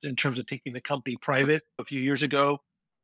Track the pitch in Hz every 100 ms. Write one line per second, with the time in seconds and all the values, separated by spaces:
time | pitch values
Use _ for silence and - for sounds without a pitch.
0 | 147 127 147 123 120 139 - 123 - 139
1 | 131 120 - 135 139 156 - - 127 139
2 | 131 139 143 139 143 143 - _ _ _